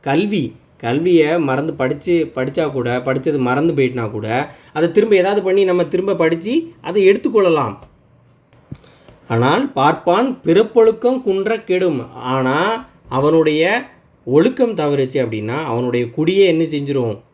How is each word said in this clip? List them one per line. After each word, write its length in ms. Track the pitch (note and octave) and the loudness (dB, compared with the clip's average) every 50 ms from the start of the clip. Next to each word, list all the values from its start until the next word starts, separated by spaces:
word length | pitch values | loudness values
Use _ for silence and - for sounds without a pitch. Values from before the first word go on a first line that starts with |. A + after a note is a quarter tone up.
கல்வி. 540 | _ C#3+ C#3 D#3 G3+ G#3 G#3 F#3 B2+ A2 - - _ _ _ | _ 0 -2 0 0 -2 -2 -4 -4 -6 -10 -16 _ _ _
கல்வியை 600 | _ - A#2 B2 D3 E3 F#3 F3 E3 D#3 D3 E3 F3 | _ -6 -4 -2 0 2 4 4 4 4 4 2 0
மறந்து 340 | D#3 C#3 C3 C3+ D3 D#3+ D3 | 0 0 -2 -2 -2 -6 -4
படிச்சு, 580 | C#3+ C3 C3 D3 C#3+ - F3+ F3 E3+ D#3 - - | -2 -2 -2 -2 -4 -2 0 0 0 0 -2 -4
படிச்சா 360 | C3 C3 C3+ C#3 F3 D#3+ D3 | -6 -6 -4 -2 -2 -4 -2
கூட, 260 | C3+ C3 A#2 A#2+ A#2+ | -2 -4 -2 -2 -2
படிச்சது 400 | B2+ B2 C3 C3 C3 C3 D#3+ D3 | -2 -2 -2 -2 -2 -2 -2 0
மறந்து 360 | C#3+ B2+ B2 B2+ C#3+ D3+ E3+ D3+ | 0 0 0 0 0 0 0 0
போயிட்டுனா 380 | C#3 C3 B2 B2 B2 A2+ G#2+ | 0 0 0 0 -4 -6 -6
கூட, 420 | G#2+ G#2+ G#2 G#2+ A2+ B2+ D3 C#3+ - - - - _ | -6 -6 -6 -4 -2 -4 -4 -6 -10 -20 -20 -10 _
அதை 180 | D3+ E3 E3+ | -2 -2 2
திரும்ப 240 | E3+ G#3+ G#3 A3+ G#3 | 2 2 4 4 2
ஏதாவது 260 | F#3 F3 G3 G3+ G#3 | 2 2 2 0 0
பண்ணி 220 | F3+ F#3+ F#3 G3+ G3 | 0 0 0 2 2
நம்ம 220 | F#3 F3+ F3+ E3+ | 2 2 0 0
திரும்ப 300 | C#3+ F#3+ F3+ F#3 G3 - | 0 -2 -4 -2 -2 0
படிச்சு 560 | - E3 D#3+ E3 E3 E3+ G#3+ B3+ E4 E4 - - _ | 0 0 0 0 -2 -4 -2 -2 -2 -4 -4 -16 _
அதை 280 | - D#3 F3+ G#3 F#3+ F#3+ | -12 -4 -2 4 4 4
எடுத்துக்கொள்ளலாம். 680 | G3+ - - - - G#3+ F#3+ F3 E3 D3+ C3 G#2+ G2+ - - - _ _ _ _ _ _ _ _ _ _ _ _ _ _ _ _ - - - - _ _ _ - - _ _ | 4 4 0 0 2 2 4 4 2 0 0 -4 -8 -12 -18 -20 _ _ _ _ _ _ _ _ _ _ _ _ _ _ _ _ -20 -20 -20 -20 _ _ _ -20 -20 _ _
ஆனால் 440 | - A#2 A#2 B2 C3+ D#3 A3 C#4 - | -4 -2 0 2 2 2 0 0 -2
பார்ப்பான் 680 | - C#3+ C3 D3+ D#3+ - - F3+ F3 G3+ B3 C4+ - - - | -2 2 2 2 2 2 0 0 2 2 0 -2 -4 -4 -2
பிறப்பொழுக்கம் 760 | E3 E3 G3 A3 G#3+ - A#3+ A3 A3+ A3+ A3+ - A#3+ B3+ D#3 - | 2 4 4 2 4 4 4 4 4 2 2 0 -2 -2 0 -2
குன்ற 380 | G3+ F#3+ G3 F#3+ G#3+ A3+ G#3+ - | -2 -2 -2 -2 -2 -4 -4 -2
கெடும். 500 | - F#3 F3+ F3+ F3 D3 B2+ A2+ - - | -4 -2 0 0 0 -2 -2 -6 -10 -14
ஆனா 760 | A#2+ A#2+ B2 C3 C3+ C3 B2+ C3+ D3+ F3+ G#3 A3+ A#3+ B3+ - _ _ _ - | -10 -6 -4 -2 0 0 0 0 0 0 -2 -2 -4 -8 -16 _ _ _ -6
அவனுடைய 760 | B2 C3 C#3 D3+ E3 D#3+ D#3 D#3 D3+ D3+ D#3+ F#3 G#3+ B3 C4 - - _ _ _ _ _ _ | -4 0 2 4 4 4 4 2 2 2 0 0 0 -2 -4 -8 -20 _ _ _ _ _ _
ஒழுக்கம் 500 | A#2+ B2+ D3+ F3+ B3+ B3+ - B3+ A#3 G#3+ | 0 2 4 4 2 2 0 -2 0 0
தவறுச்சு 400 | E3+ D3+ D3 C#3+ C#3 C3+ C3 - | -2 -2 0 0 0 -2 -2 0
அப்படின்னா, 480 | C#3+ B2 A2 A2 G#2+ G#2+ A2 A#2+ D3 D#3+ | -2 -2 -2 -4 -6 -6 -6 -6 -6 -4
அவனுடைய 460 | C#3 A2+ A#2+ B2 B2 A#2+ B2 A#2+ A2+ | -4 -4 -2 -2 -2 -2 -2 -4 -4
குடியே 380 | A#2+ D3+ D#3 E3 F#3 G3 G3 | -4 -2 -2 0 4 4 4
என்ன 160 | F3+ D#3+ D#3+ E3 | 4 4 0 0
செஞ்சிரும்? 560 | D3+ D3+ C#3+ C#3+ C#3 C#3 C3+ A#2+ A2+ G#2 - _ _ | -2 -4 -6 -4 -4 -2 -2 -2 -2 -6 -8 _ _